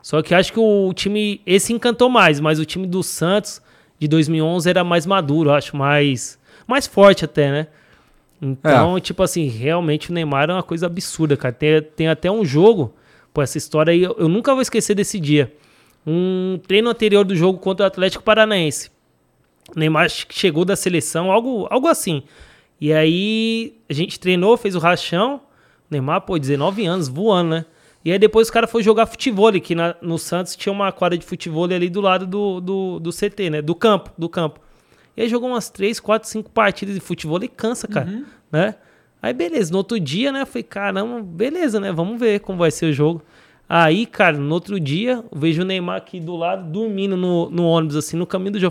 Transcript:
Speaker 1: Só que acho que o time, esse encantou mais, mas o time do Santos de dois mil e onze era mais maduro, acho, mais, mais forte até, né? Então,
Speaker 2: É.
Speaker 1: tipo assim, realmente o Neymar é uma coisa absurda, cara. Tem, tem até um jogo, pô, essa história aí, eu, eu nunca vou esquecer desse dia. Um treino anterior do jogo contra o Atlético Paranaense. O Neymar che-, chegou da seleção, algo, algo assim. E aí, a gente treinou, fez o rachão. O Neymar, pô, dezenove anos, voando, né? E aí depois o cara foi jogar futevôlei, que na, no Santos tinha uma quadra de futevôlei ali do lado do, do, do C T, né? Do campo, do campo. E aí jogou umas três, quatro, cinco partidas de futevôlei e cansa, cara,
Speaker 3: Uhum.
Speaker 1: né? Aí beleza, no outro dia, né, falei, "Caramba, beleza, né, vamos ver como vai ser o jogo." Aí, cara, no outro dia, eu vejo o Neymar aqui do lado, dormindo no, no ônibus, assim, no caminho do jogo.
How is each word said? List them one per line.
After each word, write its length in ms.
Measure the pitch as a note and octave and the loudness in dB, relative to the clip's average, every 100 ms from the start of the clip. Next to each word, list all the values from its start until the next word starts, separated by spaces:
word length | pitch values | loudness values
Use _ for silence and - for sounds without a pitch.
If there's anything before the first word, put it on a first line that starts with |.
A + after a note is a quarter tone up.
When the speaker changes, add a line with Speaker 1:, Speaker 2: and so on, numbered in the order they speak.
Speaker 1:
Só 200 | - D#3 | -2 -2
que 120 | D#3 | 2
acho 200 | F3 F#3 | 2 2
que 60 | A3+ | 2
o 340 | A3 G3+ F#3+ | 4 4 2
time, 480 | F3+ G3 G#3 G#3 G3+ - | -2 -2 -2 -2 -4 2
esse 280 | F#3+ - | 2 2
encantou 340 | A#3 A#3+ A3+ B3 | 0 0 2 4
mais, 320 | B3 F3+ C#3+ | 6 4 4
mas 200 | D#3 D#3 | 2 0
o 60 | D#3 | -2
time 220 | F3+ F#3+ | -6 -4
do 160 | F#3 | -4
Santos 580 | E3 - E3 G#3 G3+ - _ _ _ _ | -4 -2 0 0 -2 -16 _ _ _ _
de 80 | D3+ | 0
dois 220 | D#3+ D3+ | 2 2
mil 160 | D#3+ D#3 | 0 0
e 20 | |
onze 220 | F3 E3+ | 0 2
era 160 | F3+ F3 | 2 2
mais 200 | E3+ D#3+ | 0 2
maduro, 460 | G3 D3 D3+ D#3 | 0 2 2 4
acho, 240 | C#3+ - C#3+ | 2 0 -2
mais, 640 | C#3 D3 C#3+ B2+ - - _ - - | 2 4 2 0 -6 -16 _ -20 -2
mais 220 | C4 - | -2 0
forte 380 | - G3 F#3 D#3+ | 6 8 8 0
até, 260 | - C#3+ | 0 2
né? 160 | C#3+ D#3 _ _ _ _ _ _ _ | 0 -4 _ _ _ _ _ _ _
Então, 560 | C#3 C3 D#3 C3+ E3 F#3 | -8 -2 4 4 4 0
Speaker 2:
É. 40 | |
Speaker 1:
tipo 220 | - F3+ | -4 -2
assim, 240 | F#3 F3 D3 | -2 0 -4
realmente 640 | A2+ C3 E3+ E3 D3+ - | -2 -2 0 0 -2 -4
o 20 | |
Neymar 360 | E3+ D#3+ C#3 D#3 | -4 -2 0 0
é 40 | |
uma 100 | F#3 | -2
coisa 220 | - E3+ F3 | -4 -4 -4
absurda, 500 | F3 - - D#3 C#3+ | -6 -10 -4 0 0
cara. 180 | B2+ | -2
Tem, 280 | A#2+ D3+ D#3 | -2 2 2
tem 260 | D#3 - D#3+ | 0 -2 0
até 220 | D#3 F3+ | 0 0
um 140 | A3 F3+ | 0 2
jogo, 480 | C#3+ G3+ G#3+ A#2+ _ _ _ _ | 6 6 6 -2 _ _ _ _
pô, 80 | - | -2
essa 160 | C3+ D#3 | -2 -4
história 340 | - D3+ D#3+ | -2 2 4
aí, 120 | E3+ | 4
eu, 120 | F3+ - | 2 0
eu 80 | D#3+ | 0
nunca 260 | G3 C#4+ | 2 2
vou 80 | C4 | 0
esquecer 320 | B3+ A3+ - G3+ | 0 -2 0 -2
desse 240 | G3+ G#3 | -2 -4
dia. 320 | D3 D3 B2+ _ _ _ _ _ - | 2 2 2 _ _ _ _ _ -4
Um 540 | E3 F#3 F#3 F#3 F#3 - | -2 0 -2 -2 -6 0
treino 220 | G3 A#3 | 0 2
anterior 360 | A3+ G#3+ G3+ G3 | 0 2 2 2
do 100 | F#3 | 2
jogo 240 | F3+ F#3 | 2 0
contra 240 | F#3+ F#3+ | -4 0
o 40 | G3 | -2
Atlético 360 | F#3+ F#3 - | 0 -4 -2
Paranaense. 640 | - G#3+ G#3+ G3+ D#3 - - _ _ _ _ _ _ _ _ E3 | 0 4 4 2 0 -4 -12 _ _ _ _ _ _ _ _ -2
O 40 | |
Neymar 300 | D#3 D#3 F3 | 0 2 0
che-, 160 | - - | -2 -10
chegou 340 | - F#3+ D3+ | -2 -2 0
da 120 | F3+ G3 | -2 -2
seleção, 560 | F#3+ E3+ - E3 F#3 | -2 -2 -2 -4 0
algo, 360 | G3+ A#3+ A#3 F#3 | 0 0 -6 -2
algo 180 | B3 D#4+ | 0 2
assim. 360 | D4+ - D3 - - - _ _ _ | 0 -2 -4 -6 -20 -20 _ _ _
E 140 | D3 | 0
aí, 840 | D#3 D#3+ F3 G3+ A3 A3+ A3+ A3+ _ _ | 2 4 2 0 0 0 -2 -6 _ _
a 40 | |
gente 260 | C#3+ E3+ - | -6 -4 -4
treinou, 360 | F#3 F3+ F#3 A#3 | -2 2 4 2
fez 200 | G3+ F3+ | 2 0
o 40 | |
rachão. 560 | E3 F3 - E3+ A#3+ C#4 | 0 0 -2 -2 -2 -4
O 60 | _ _ _ _ _ | _ _ _ _ _
Neymar, 320 | D3 C3 F3+ | -4 -2 -2
pô, 160 | F#3+ F3 | -2 -4
dezenove 480 | C3+ C#3+ D#3+ G3 F3+ | 0 0 0 -2 -2
anos, 220 | F#3 C#3+ | -2 -4
voando, 420 | C#3 A3 F#3 E3+ | -2 2 2 2
né? 140 | D#3+ D#3+ _ _ _ D#3 | -2 -6 _ _ _ -2
E 60 | |
aí 80 | F#3+ | 4
depois 280 | G#3 A3 A3+ | 4 4 2
o 60 | |
cara 140 | A3+ A3+ | 0 0
foi 140 | A#3+ | 0
jogar 220 | G#3 G#3+ A3+ | 2 4 2
futevôlei, 540 | - C4+ G3 A3 F#3+ | -2 -4 2 2 2
que 160 | - E3+ | -2 -2
na, 180 | E3+ - | -2 -4
no 160 | F3 E3 | -6 -6
Santos 380 | - F3 F#3 - | -4 -6 -6 -8
tinha 160 | - | -6
uma 200 | G3 G3 | -2 -4
quadra 240 | F#3 F3+ F3 | 0 -2 -2
de 80 | - | -6
futevôlei 500 | F3+ F3 D#3 F3+ F3+ | -12 -6 -4 -2 0
ali 140 | F3 | -2
do 100 | F#3 | 0
lado 260 | G3 F#3 F#3 | 0 0 -2
do, 360 | G3+ G3+ F#3 | -4 -4 -4
do, 380 | F3+ G3 F#3+ E3+ | -4 -4 -4 -6
do 120 | E3 | -8
C 180 | E3+ G#3 | -4 -6
T, 200 | - F#3 | -4 -4
né? 120 | D3+ | -4
Do 140 | D3 E3+ | -4 0
campo, 360 | A3+ G3 - - | 2 2 -2 -10
do 120 | E3 | -8
campo. 320 | F3+ D#3 - _ _ _ _ _ - | -4 -6 -6 _ _ _ _ _ -4
E 60 | |
aí 40 | A#3 | -2
jogou 220 | A#3+ B3+ | -2 -2
umas 200 | A#3+ - | -6 -8
três, 300 | - G3 A#3 | -4 -4 -4
quatro, 300 | - A3 - | -2 -2 -2
cinco 200 | A3 G#3+ | -10 -4
partidas 440 | - G#3 G3 G3 G3 | 0 0 0 -8 -8
de 60 | |
futevôlei 460 | - F3 D#3 E3+ B3 | -8 -8 -4 -4 -6
e 20 | |
cansa, 360 | - A3 A#3+ G#3 | -6 -6 -6 -6
cara, 200 | G#3 D#3+ | -4 -4
Speaker 3:
Uhum. 160 | G#3+ C#4+ _ _ | -8 -12 _ _
Speaker 1:
né? 260 | D#3 G3+ - _ _ _ _ | -2 -2 -4 _ _ _ _
Aí 120 | A3+ | -6
beleza, 380 | B3+ E4+ D#4 E3 | -4 -2 -2 -2
no 80 | F#3 | -2
outro 200 | G3 A3+ | -2 -4
dia, 320 | D3 E3 C4+ | -2 -2 -2
né, 140 | C4+ C4+ | -4 -6
falei, 180 | A#3+ | -8
"Caramba, 580 | - G3+ G3+ F#3+ A3 A#3+ | -10 -6 -4 -4 -6 -8
beleza, 580 | F#3+ E3+ B3 E4+ D#4 G#3 | -12 -4 -4 -2 -2 -2
né, 120 | G3 | -2
vamos 280 | E3 F3+ A#3 | -4 -4 0
ver 200 | A#3 G3+ | 0 0
como 200 | - F#3 | -4 0
vai 100 | E3+ | 0
ser 140 | - E3 | 0 -2
o 80 | |
jogo." 280 | C#3 D3+ E3+ _ _ _ _ _ | 2 0 0 _ _ _ _ _
Aí, 380 | E3+ D#3+ F3+ A#3+ | 2 4 2 -2
cara, 320 | - F#3 D3 | 2 2 2
no 160 | C#3+ | -2
outro 260 | E3+ F#3 G3+ | -2 -2 -4
dia, 440 | C#3+ D#3 A#3+ B3 A3+ | -2 -2 -2 -4 -6
eu 80 | C#3+ | -2
vejo 240 | D#3+ D#3+ | -2 0
o 20 | F#3 | -2
Neymar 320 | F#3+ F3+ F#3+ | -4 -4 -8
aqui 220 | - F#3 | -10 -12
do 180 | D#3+ F3 | -10 -6
lado, 320 | E3+ F#3+ E3+ | -4 -4 -6
dormindo 460 | F3 A3+ G3 G3 F#3 | -6 -4 -4 -2 -2
no, 320 | F3+ F3 E3+ | 0 0 0
no 160 | E3+ E3+ | 0 2
ônibus, 300 | E3 D#3+ D3+ | 2 2 -4
assim, 180 | D3 E3 | -4 -6
no 120 | F3 | -4
caminho 240 | F#3+ F#3+ | -4 -4
do 60 | G#3 | -2
jogo. 80 | F3+ | -2